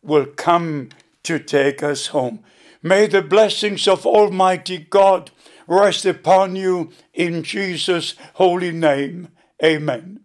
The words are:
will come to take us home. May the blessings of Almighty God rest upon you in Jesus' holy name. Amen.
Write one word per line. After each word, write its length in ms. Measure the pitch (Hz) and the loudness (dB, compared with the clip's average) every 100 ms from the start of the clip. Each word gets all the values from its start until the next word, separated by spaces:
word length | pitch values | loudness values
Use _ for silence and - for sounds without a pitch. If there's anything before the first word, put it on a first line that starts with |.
will 260 | 202 151 135 | 0 0 0
come 640 | - - 170 170 147 131 _ _ _ | -6 0 0 0 -8 -10 _ _ _
to 160 | - 165 | -6 -6
take 420 | - 143 139 139 | -2 0 0 -2
us 260 | 151 143 - | -6 -6 -4
home. 360 | 151 127 113 _ _ _ _ | -4 -4 -8 _ _ _ _
May 280 | 160 190 214 | 0 2 2
the 140 | 196 | 0
blessings 680 | 151 196 214 - 208 196 - | 2 2 2 0 -6 -2 0
of 180 | 185 - | 0 2
Almighty 720 | 214 208 185 185 185 - 180 | 2 2 2 0 0 -6 -12
God 540 | 156 202 196 185 - _ _ _ - | -2 4 4 4 -2 _ _ _ -2
rest 400 | 180 202 - 190 | 2 2 2 -4
upon 480 | - 156 185 190 | -4 2 2 2
you 380 | 190 190 180 160 _ _ | -2 -2 -2 -4 _ _
in 300 | - 170 170 | -6 -4 -4
Jesus' 720 | 156 214 196 170 - 175 - - - | -8 -6 -6 -6 -2 -2 -4 -12 -20
holy 360 | - 185 180 180 | 0 2 2 -4
name. 600 | 165 160 139 139 175 175 _ _ _ | -2 0 0 -4 -10 -18 _ _ _
Amen. 600 | 156 156 151 123 175 208 | 0 0 -4 -8 -10 -20